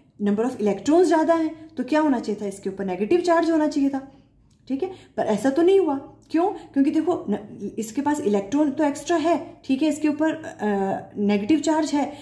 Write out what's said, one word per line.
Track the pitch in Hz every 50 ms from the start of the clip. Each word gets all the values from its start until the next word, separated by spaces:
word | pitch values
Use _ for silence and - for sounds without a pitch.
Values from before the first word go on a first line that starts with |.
| _ _ _ - 208
number | 202 202 208 226 254
of | 254
electrons | - 214 202 196 202 - 285 311 349 370
ज्यादा | 294 339 320 311 330 330
है, | 330 320 311 - - - - -
तो | - 247
क्या | 254 311 302
होना | 311 302 262 233
चाहिए | - 220 202 - 214
था? |
इसके | 196 190 - - 196
ऊपर | 190 - 196
नेगेटिव | 190 180 175 214 208 349 349
चार्ज | 349 349 330 330 330 320
होना | 330 311 302 294
चाहिए | 294 294 277 277
था, | 277 262 269 - - - - _ _ _ _ _ _ _ _ -
ठीक | 262 277 370
है, | 370 - - - - -
पर | - -
ऐसा | - 214 202 - 269
तो | 269 330 330
नहीं | 359 392 392
हुआ। | 359 311 269 277 - - - - _ -
क्यों? | - 320 349 403
क्योंकि | 403 - - - - 277 269 311
देखो | - 311 302 349 330 - - -
न, | 208 - - - 247 226 196 196 - 226
इसके | 214 220 - 285 269
पास | 294 302 294
इलेक्ट्रॉन | - 208 208 196 196 - - 294 311 285
तो | - 311 311
एक्स्ट्रा | 285 277 - - - 349
है, | 320 285 339 330 262 - - - - -
ठीक | - 262 262 311
है, | 311
इसके | 294 - - 302
ऊपर, | 285 294 311 320 311
अ, | 320 - - - - - 208 202 196 196 196 - - - - -
नेगेटिव | 202 208 202 208 202 208 208 320 294
चार्ज | - 320 311 320 311 - 285
है, | 294 277 277 - -